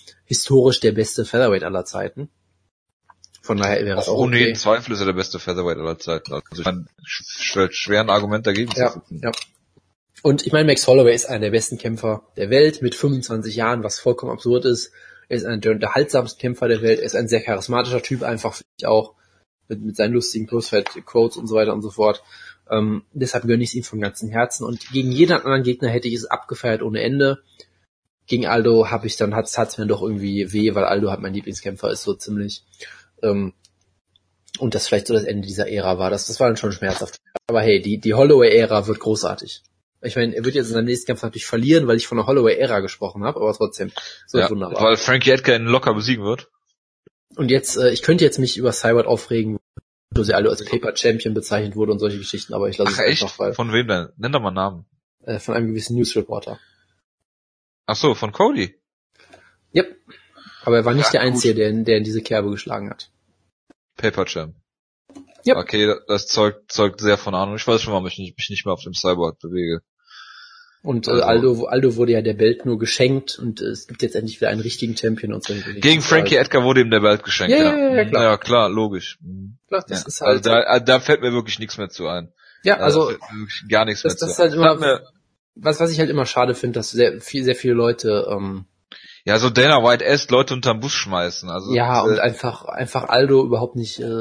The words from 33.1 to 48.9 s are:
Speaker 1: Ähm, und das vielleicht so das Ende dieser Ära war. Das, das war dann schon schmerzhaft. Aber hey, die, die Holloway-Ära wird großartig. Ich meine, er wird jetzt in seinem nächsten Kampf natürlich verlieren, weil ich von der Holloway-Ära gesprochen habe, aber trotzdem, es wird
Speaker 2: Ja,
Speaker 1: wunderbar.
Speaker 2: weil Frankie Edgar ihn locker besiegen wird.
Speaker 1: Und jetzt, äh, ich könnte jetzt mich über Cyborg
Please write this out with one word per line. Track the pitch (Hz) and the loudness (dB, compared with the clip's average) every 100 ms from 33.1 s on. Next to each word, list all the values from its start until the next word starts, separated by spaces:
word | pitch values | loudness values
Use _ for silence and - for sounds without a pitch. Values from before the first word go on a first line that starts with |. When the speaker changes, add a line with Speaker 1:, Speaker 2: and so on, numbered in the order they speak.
| _ | _
Speaker 1:
Ähm, | 110 101 98 - _ _ _ _ _ _ _ _ _ - | -2 -2 -4 -8 _ _ _ _ _ _ _ _ _ -6
und | 127 - | -4 -4
das | - | 0
vielleicht | 107 - | -2 0
so | |
das | 113 101 | 0 0
Ende | 104 98 | -4 -6
dieser | 98 104 | -6 -4
Ära | 107 92 92 | -2 -2 -2
war. | 92 | -2
Das, | 101 - | -2 -4
das | 117 | 0
war | 127 | 0
dann | 110 | 0
schon | 110 | -4
schmerzhaft. | 92 95 92 - - _ - - | -4 -4 -4 -8 -14 _ -12 -2
Aber | 117 | 0
hey, | 110 101 | 4 2
die, | 101 104 | 2 -2
die | 113 | 0
Holloway-Ära | 107 139 143 117 110 113 107 101 | 4 6 8 8 8 6 2 0
wird | 104 | -2
großartig. | - 107 90 98 - - _ _ _ _ 123 | -2 -2 -2 -6 -10 -18 _ _ _ _ -8
Ich | 123 | -2
meine, | 117 117 | -2 -2
er | |
wird | 117 135 | -2 -2
jetzt | 117 | 0
in | |
seinem | 113 117 | 0 0
nächsten | 123 - | -2 -4
Kampf | 113 | -6
natürlich | 113 110 - | -6 -10 -4
verlieren, | 117 123 165 135 | 0 4 4 6
weil | 113 | 2
ich | - | 0
von | 117 | -2
der | 107 | 2
Holloway-Ära | 139 113 107 127 107 | 4 4 4 2 0
gesprochen | 95 - 98 101 | -2 -6 -6 -4
habe, | 107 151 | -6 -2
aber | 107 | -2
trotzdem, | 104 107 - 95 - - - - | 0 -2 -4 -10 -10 -14 -18 -4
es | |
wird | 127 | 0
Speaker 2:
Ja, | 95 | 0
Speaker 1:
wunderbar. | 107 92 92 | -2 -4 0
Speaker 2:
weil | 110 110 | 2 4
Frankie | - 131 131 | 2 2 4
Edgar | 131 131 120 | 4 4 2
ihn | |
locker | 117 127 131 | 4 2 2
besiegen | 107 107 123 101 | 0 0 -2 -2
wird. | 117 - _ _ _ _ _ _ _ _ - | -4 -8 _ _ _ _ _ _ _ _ -4
Speaker 1:
Und | 135 | 2
jetzt, | 135 - - | 2 0 2
äh, | 123 | 2
ich | 123 | 2
könnte | - 175 156 | 2 4 4
jetzt | - | 4
mich | 127 - | -2 0
über | 120 | -2
Cyborg | - 113 | 0 2